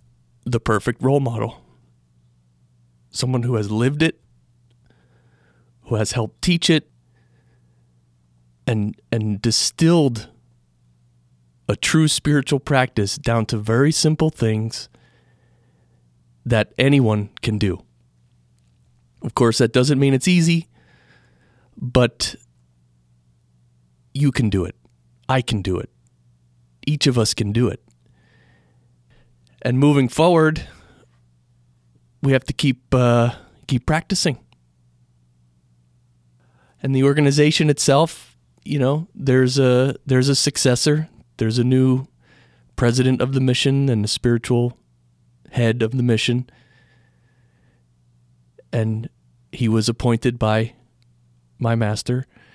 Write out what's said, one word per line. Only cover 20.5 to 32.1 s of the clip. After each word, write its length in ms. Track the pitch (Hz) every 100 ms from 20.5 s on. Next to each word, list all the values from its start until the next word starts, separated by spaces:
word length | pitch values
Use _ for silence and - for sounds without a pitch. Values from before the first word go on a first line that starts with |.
| 165 - _ _ _ _ _ _ _ _ _ _ -
but 580 | 123 127 120 - - - _ _ _ _ _ _ _ _ _ _ _ _ _ _ _ _ _
you 200 | 135 143
can 180 | 139 110
do 140 | 98
it. 100 | 82 - _ _ _ _ -
I 120 | 131
can 220 | - 107
do 160 | 95 90
it. 100 | - _ _ _ _ _ _ _ _ _
Each 220 | - 147 143
of 100 | 123
us 160 | 110
can 200 | - 104
do 160 | 110 117
it. 120 | - _ _ _ _ _ _ _ _ _ _ _ _ _ _ _ _ _ _
And 160 | 120 127
moving 300 | 147 143 127
forward, 580 | - 165 170 156 156 - - _ _ _ _ _ _ _ _ _ _ _ _ _